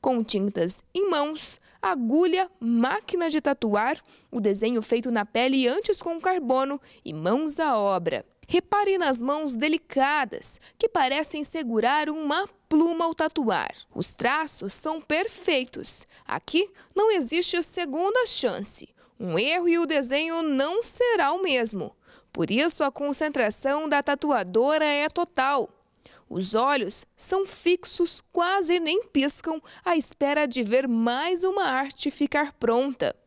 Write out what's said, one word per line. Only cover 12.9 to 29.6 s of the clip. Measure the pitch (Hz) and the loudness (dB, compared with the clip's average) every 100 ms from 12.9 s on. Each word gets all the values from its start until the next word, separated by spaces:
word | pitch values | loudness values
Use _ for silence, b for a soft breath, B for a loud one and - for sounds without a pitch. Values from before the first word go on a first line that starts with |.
| 330 330 | 2 -2
ao | |
tatuar. | 330 311 - 233 175 101 - - | 0 -2 0 0 0 -2 -8 -14
Os | - - | -4 -4
traços | - 240 294 311 - 196 | 0 0 0 0 -2 -2
são | - 311 320 | -2 -2 -6
perfeitos. | - 302 440 - - 294 254 - - 349 - b - | -2 -2 -2 -4 0 0 -2 -6 -2 -2 -2 b -8
Aqui | - - 330 392 B B | -8 -2 0 0 B B
não | - 440 | 0 2
existe | 403 240 330 349 349 | 2 2 0 0 0
segunda | - - 339 277 381 466 480 | 0 0 -4 -2 0 0 0
chance. | - 240 180 202 - - _ b _ | 0 0 -2 -2 -2 -4 _ b _
Um | 180 170 | -4 0
erro | 254 339 349 | 2 2 2
e | 339 | 2
o | 330 | 2
desenho | 302 240 277 320 330 | 0 2 0 -2 -2
não | 320 269 285 392 | -2 0 0 0
será | 466 - 494 440 285 | -2 0 2 2 2
o | 349 | 0
mesmo. | 381 262 226 202 160 _ b b b | 0 0 0 -2 -8 _ b b b
Por | - 170 | -6 -2
isso, | 208 330 - | 2 2 0
a | 285 | -2
concentração | - 285 277 311 285 214 214 269 285 311 | -2 -4 -2 -2 0 0 0 0 -2 0
da | 294 | 0
tatuadora | 285 285 302 262 185 202 262 311 | 0 -2 0 0 0 2 2 2
é | 302 285 302 | 2 0 0
total. | 339 349 - 262 285 - _ _ _ B B B | -2 -4 0 0 0 -2 _ _ _ B B B
Os | - 185 220 | -2 0 2
olhos | 262 285 196 - - - | 2 0 0 -2 -4 -6
são | - 381 392 | -2 -2 -2
fixos, | - 339 359 - - 339 - - | -4 0 0 0 -2 0 -2 -4
quase | - 339 392 330 359 | -2 0 0 2 0
nem | 320 359 | 0 -2
piscam, | - 277 277 - - 320 | 0 0 2 0 -2 -8